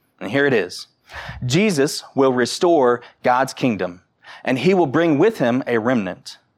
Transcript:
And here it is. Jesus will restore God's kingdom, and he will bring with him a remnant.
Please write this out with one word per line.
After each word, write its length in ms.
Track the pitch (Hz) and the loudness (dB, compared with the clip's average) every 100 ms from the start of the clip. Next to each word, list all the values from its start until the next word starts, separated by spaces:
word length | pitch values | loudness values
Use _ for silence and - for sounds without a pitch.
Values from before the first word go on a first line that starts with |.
| _ _ | _ _
And 100 | 95 | -6
here 140 | 139 | 0
it 80 | 143 | 2
is. 360 | 120 92 - - _ _ - - - 123 | 0 -2 -8 -20 _ _ -18 -16 -10 -2
Jesus 580 | 151 220 147 143 - - | 0 0 2 -2 -2 -10
will 200 | 131 135 | 0 2
restore 640 | 123 120 - 175 160 123 120 - _ | 2 -2 0 2 4 4 0 -4 _
God's 320 | 127 123 135 | 0 0 0
kingdom, 480 | - 131 98 90 90 _ _ - - | -2 -2 -2 -6 -8 _ _ -20 -10
and 140 | - 131 | -4 0
he 160 | 160 | 2
will 120 | 190 156 | 2 2
bring 300 | 151 170 143 | 2 2 4
with 220 | 214 226 | 2 2
him 260 | 123 127 131 | -2 0 -2
a 120 | 120 | -2
remnant. 580 | 113 123 98 117 - - _ | 0 -2 -2 -10 -16 -20 _